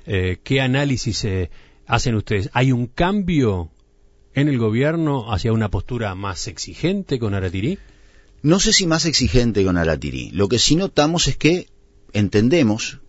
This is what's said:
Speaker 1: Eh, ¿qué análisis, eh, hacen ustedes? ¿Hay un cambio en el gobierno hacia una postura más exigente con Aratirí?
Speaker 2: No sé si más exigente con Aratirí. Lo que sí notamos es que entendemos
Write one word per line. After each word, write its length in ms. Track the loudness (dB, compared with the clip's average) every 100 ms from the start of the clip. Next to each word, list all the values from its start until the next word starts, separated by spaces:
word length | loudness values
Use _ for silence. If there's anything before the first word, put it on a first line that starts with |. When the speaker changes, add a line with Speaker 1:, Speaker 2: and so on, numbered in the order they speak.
Speaker 1:
Eh, 340 | -6 -2 -2 -4
¿qué 160 | -2 0
análisis, 640 | 2 0 0 -2 -2 -4
eh, 260 | -4 -4 -4 -10 -20 _ -2
hacen 260 | -2 0
ustedes? 360 | -2 0 -2 0
¿Hay 180 | 0 2
un 160 | 0 -2
cambio 840 | -2 0 0 0 2 2 0 -6 -12 _ _ _ _ _
en 120 | -2 0
el 100 | 2
gobierno 720 | 0 2 0 0 0 -2 -2
hacia 200 | -2 0
una 180 | 0 0
postura 440 | -2 -4 -6 -6
más 320 | -6 -6 -6 -10
exigente 720 | -10 -14 -4 -2 -2 -4 -4
con 160 | -2
Aratirí? 460 | -2 -2 -2 -4 -4 -12 -20 -20 -20 -20 -2
Speaker 2:
No 180 | 2 2
sé 120 | 4
si 140 | 2 2
más 200 | 0 0
exigente 580 | 0 2 4 4 2
con 120 | 2 2
Aratirí. 540 | 2 0 -4 -8 -6
Lo 180 | -2 0
que 120 | 2
sí 160 | 2 2
notamos 500 | 2 0 0 0 -2
es 100 | 2
que 300 | 2 0 -4 -20 _ _ -6
entendemos 880 | -2 2 2 4 4 4 0 -4 -12